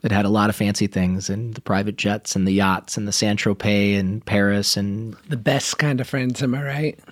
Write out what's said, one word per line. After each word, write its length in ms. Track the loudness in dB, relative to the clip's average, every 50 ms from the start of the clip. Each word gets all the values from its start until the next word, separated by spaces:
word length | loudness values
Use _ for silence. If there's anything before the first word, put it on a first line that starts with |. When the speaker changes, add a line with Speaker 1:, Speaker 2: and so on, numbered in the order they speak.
Speaker 1:
that 100 | -2 0
had 140 | 2 2 2
a 40 | 4
lot 220 | 4 4 2 2
of 40 | 2
fancy 300 | 0 0 0 2 0 -2
things 460 | 0 0 0 0 2 0 -2 -2 -4
and 240 | -4 -4 -6 -8 -8
the 60 | -8
private 360 | -4 0 0 0 0 -2 -4
jets 380 | -2 -2 -2 -2 -2 -4 -4 0
and 120 | 2 2
the 40 | 4
yachts 440 | 4 4 4 2 2 0 -4 -6 -8
and 120 | -6 -4
the 40 | -2
Saint-Tropez 840 | -2 0 2 0 0 0 0 0 0 0 0 2 2 4 4 4 2 2
and 240 | 2 0 -2 -4 -4
Paris 520 | 0 2 2 2 2 2 0 0 0 -2
and 380 | -2 -2 -2 -4 -6 -6 -8 -12 -14 -8 -8
Speaker 2:
The 80 | -8
best 420 | -2 0 0 0 0 -2 -2 -2 0
kind 200 | 0 0 0 0
of 80 | -2
friends, 360 | -2 -2 -2 -2 -2 -2 0 0
am 100 | -2 0
I 100 | -2 -4
right? 360 | -4 -4 -2 -2 -4 -4 -6 -16 -20